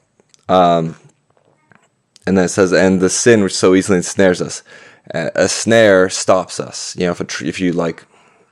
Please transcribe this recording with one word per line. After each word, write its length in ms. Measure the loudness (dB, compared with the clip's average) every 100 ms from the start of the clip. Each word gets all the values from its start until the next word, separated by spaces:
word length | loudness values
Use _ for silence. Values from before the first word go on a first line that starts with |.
| _ _ _ _ -2
Um, 460 | 2 4 2 -2 -10 _ _ _ _ _ _ _ _ _ _ _ _ -2
and 120 | 0
then 80 | 0
it 40 |
says, 240 | 0 2
"And 260 | 4 2 2
the 100 | 0
sin 340 | 0 2 2
which 120 | 2 0
so 200 | 2 2
easily 220 | 2 -2
ensnares 440 | -2 0 0 0
us." 220 | -6 -12 _ -20 -20 _ -12
A, 200 | -8 -6 -2
a 120 | -2
snare 640 | -2 0 4 4 4 2
stops 500 | -2 -2 -2 -2 -12
us. 360 | -12 -12 -14 -6
You 80 | -6
know, 60 |
if 100 | -6
a 40 | -8
tr-, 200 | -8 -8
if 140 | -4
you, 120 | -4
like, 320 | -2 -6 -8 _ _ _ _ _